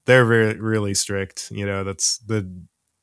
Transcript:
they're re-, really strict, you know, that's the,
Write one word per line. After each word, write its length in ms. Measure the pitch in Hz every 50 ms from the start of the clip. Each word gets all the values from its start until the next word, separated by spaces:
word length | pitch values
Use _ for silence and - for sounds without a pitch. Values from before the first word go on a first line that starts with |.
| -
they're 200 | - 127 127 120
re-, 300 | 113 117 113 110 110 110
really 380 | - 107 110 110 107 104 101 98
strict, 560 | - - - 101 98 98 92 - - - -
you 140 | 107 104 101
know, 180 | 101 98 98 95
that's 340 | 98 95 - - - - -
the, 300 | 113 104 110 107 95 92 90 90 82 - _ _ _ _ _ _